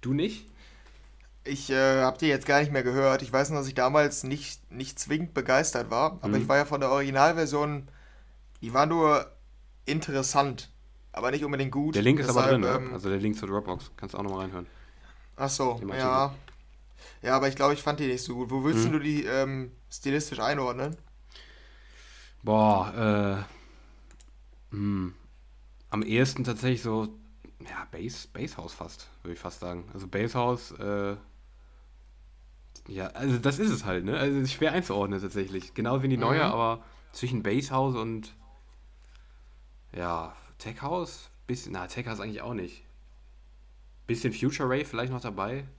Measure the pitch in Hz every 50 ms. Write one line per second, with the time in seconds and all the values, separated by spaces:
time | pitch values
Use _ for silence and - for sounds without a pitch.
0 | - 120 135 143 170 214 220 - - - - - - - - - - - - -
1 | - - - - - - - - - - 143 139 - - 135 131 135 135 135 135
2 | 131 131 131 - 165 156 139 131 - - 143 143 151 147 143 135 123 123 123 135
3 | 135 135 131 135 143 117 117 131 139 135 156 147 139 131 131 127 123 131 143 151
4 | 147 143 139 - - 131 135 147 147 - - - - - - 120 131 131 - -
5 | - - 147 156 180 165 - 147 127 131 127 135 160 - - 123 120 113 110 117
6 | 143 156 190 180 - 104 104 135 120 - 139 139 147 143 147 139 139 131 131 139
7 | 139 139 135 135 139 160 170 170 160 143 147 147 147 147 147 143 139 - - -
8 | - - - - - - - - - - - - - 117 117 131 147 156 165 165
9 | 160 151 147 135 - - - - - - - - - - - - - - 147 156
10 | 151 - 143 135 135 - - 143 139 139 127 120 - - - - - - - -
11 | - - - - 107 127 135 147 151 143 143 131 139 131 110 139 143 156 156 101
12 | 104 123 139 156 135 - - 127 131 135 135 123 117 - 127 131 131 127 - 90
13 | 95 98 98 98 101 107 104 107 - 95 98 104 104 95 90 87 - - - -
14 | - 95 - 95 101 101 98 95 95 92 95 90 90 - - - - - - -
15 | - - - - - - - - 135 139 135 - 139 127 120 117 110 98 98 131
16 | 131 127 127 131 139 143 135 - - - - - - - - - - - - -
17 | - - - - - 120 131 135 135 139 135 - 135 143 147 143 - 151 147 147
18 | 151 131 127 123 123 - 127 120 127 113 127 135 131 147 165 113 113 117 151 156
19 | 143 151 151 147 - 101 123 135 135 135 135 131 131 123 - - - - - -
20 | - 139 139 151 143 - - - 110 123 147 147 135 127 120 123 135 151 165 -
21 | - - - - - - - - - - - - - - - - - - - -
22 | - - - - - - - - - 107 107 107 107 107 104 95 92 - 85 113
23 | 113 107 104 104 101 101 98 95 98 - - - - - - - - - - -
24 | - - - - - - - - - - - - - - - 101 101 101 101 95
25 | 92 90 90 - - - - - - - - - - - - - - - - 104
26 | 107 - 107 117 131 135 135 135 123 123 117 104 123 127 127 113 - 117 110 110
27 | 110 107 110 - - - - - - - - - - - - - - - - 80
28 | 92 120 123 - - - - 87 - - - - 82 85 - - 85 85 - -
29 | - - - - - 87 87 85 - 90 - - - 90 87 87 85 101 - 98
30 | 95 92 - 101 107 117 - 127 120 123 123 120 - - - - 101 101 104 101
31 | 101 98 101 101 - - - - - - - - - - - - - - - -
32 | - - - - - - - - - - - - - - - - - - 101 95
33 | 92 92 - - 127 139 127 120 117 139 139 143 208 220 160 107 104 101 92 90
34 | 90 98 123 160 135 143 139 139 131 131 - - 156 156 143 180 175 - 98 101
35 | 98 98 101 95 98 95 - 101 98 95 95 95 90 - - - 113 120 127 135
36 | 131 135 131 120 120 117 135 160 151 - - 117 117 113 113 113 - - - -
37 | - - - - - 123 127 117 98 101 104 135 139 135 135 135 135 139 127 120
38 | 110 113 113 110 110 - - - - - - - - - - - - - - -
39 | - - - - - - - - - - - - - - - - _ - - 90
40 | 87 87 85 82 82 82 - - - - - - - 110 110 - 139 139 165 180
41 | 170 156 - - - - - - - - 123 127 - - - 92 90 90 - 120
42 | 123 123 110 104 101 110 107 - - 113 120 107 90 85 - - - - - -
43 | - - - - - - - - - - - - - - - - - - - -
44 | - - 117 117 - 127 107 - - 131 139 - 147 127 127 139 151 143 - 113
45 | 123 127 131 123 117 120 101 95 95 107 123 139 139 139 -